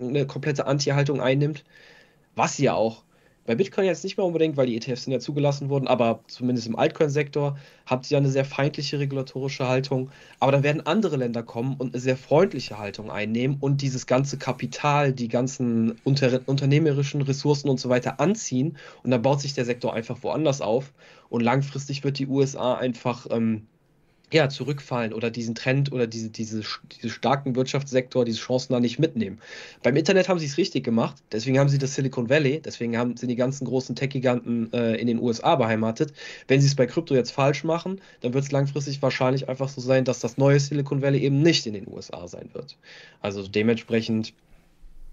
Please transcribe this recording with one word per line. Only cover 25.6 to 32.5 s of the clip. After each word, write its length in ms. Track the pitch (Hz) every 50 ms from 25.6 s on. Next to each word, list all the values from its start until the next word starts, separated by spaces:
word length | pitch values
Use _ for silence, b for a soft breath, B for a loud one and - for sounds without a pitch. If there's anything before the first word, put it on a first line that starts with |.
| - 131 131 139 143 139 131
oder 140 | 127 120
diese, 220 | 110 107 117 113 110
diese 320 | 110 - 113 107 110 107
sch-, 200 | 104 - - - _ - -
diese 140 | - - 113
starken 440 | 110 - - 117 139 139 143 135 120
Wirtschaftssektor, 720 | 123 131 127 - 139 139 - 123 131 127 - - 127 120
diese 140 | 117 110 107
Chancen 340 | - - 123 127 - - 131
da 80 | 120
nicht 180 | 120 117 113 -
mitnehmen. 400 | 156 160 - 117 101 98 95 B B B B B B B B B B
Beim 140 | 117 131
Internet 320 | 160 160 - 196 190 180 185
haben 100 | 185 170
sie 80 | 156
es 120 | 143 143 -
richtig 260 | 175 - - 143 139
gemacht, 320 | 123 113 113 135 - - - _ - -
deswegen 260 | 110 117 135 131 135
haben 100 | 139 143
sie 100 | 143 139
das 160 | 139 131 -
Silicon 340 | - 135 131 - 127 120 113
Valley, 320 | 139 156 147 131